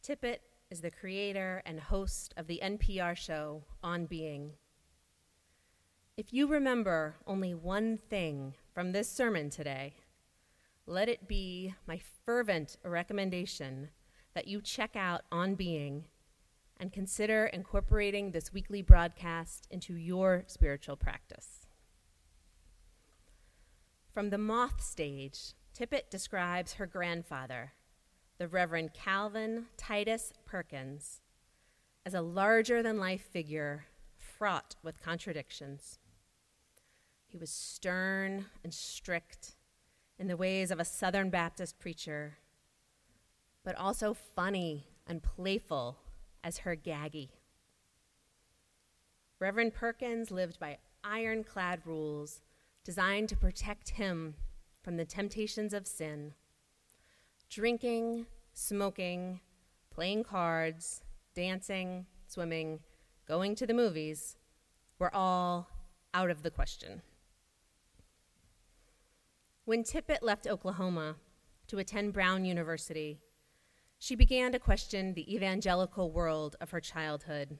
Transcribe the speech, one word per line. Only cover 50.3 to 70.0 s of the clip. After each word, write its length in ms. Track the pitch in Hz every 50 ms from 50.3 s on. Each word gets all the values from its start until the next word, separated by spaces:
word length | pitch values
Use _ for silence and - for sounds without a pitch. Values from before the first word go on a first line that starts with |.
lived 280 | 185 185 185 170 170 -
by 200 | 165 147 143 - _ _ _ _ -
ironclad 760 | 208 214 226 226 220 220 220 214 - - 196 185 175 180 165 -
rules 560 | 165 160 156 156 151 147 147 147 147 - - _ _ _ _ _ _ _ _ _
designed 440 | - 170 196 185 190 196 208 214 214
to 80 | -
protect 540 | - 196 190 180 - - 220 208 - - -
him 460 | - - 208 190 180 165 160 156 147 147 - - - - - _ _ - -
from 100 | 180 175
the 80 | 170 165
temptations 720 | 165 - 202 202 202 202 214 214 208 - 214 214 208 202
of 100 | 202 190
sin. 480 | - - - 160 156 151 147 147 147 147 _ _ _ _ _ _ _ _ _ _ _ - _ _ _ _ _ _ _ _ _ _ _
Drinking, 760 | - 214 214 233 240 233 - 240 233 226 226 233 233 233 233 - - - _ _
smoking, 880 | _ - - - 202 202 202 196 190 - 180 180 180 180 180 185 185 180 _ _ _ _ _ _ _ _ _ _
playing 320 | - - 170 185 202 220
cards, 800 | - - 208 185 170 170 165 165 160 165 160 165 - - - - - - - - _ _ _
dancing, 720 | 175 180 185 185 190 - - 196 190 185 180 180 180 180 - _ - - -
swimming, 500 | - 185 175 165 165 160 160 156 156 156 - - - _ - _ _ _ _
going 300 | - 156 175 190 202 208
to 100 | - 254
the 80 | 214 226
movies 600 | 240 240 214 165 156 156 156 156 151 - - - _ _ _ _ _ _ _ _ _ _ _ _ _
were 120 | 185 -
all 560 | - 196 190 185 185 180 180 175 175 175 175 - - - - - - _ _ _ -
out 160 | 180 185 175
of 140 | 170 151 151
the 80 | 165
question. 500 | - - - - - - - - 98 - - - - _ _ _ _ _ _ _ _ _ _ _ _ _ _ _ _ - - _ _ _ _ _ _ _ _ _ _ _ _ _ _ _ _ _ _ _ _ _ _ _ _ _ _ _ _ _ _ _ _
When 180 | 226 226 233
Tippett 400 | 226 - - 320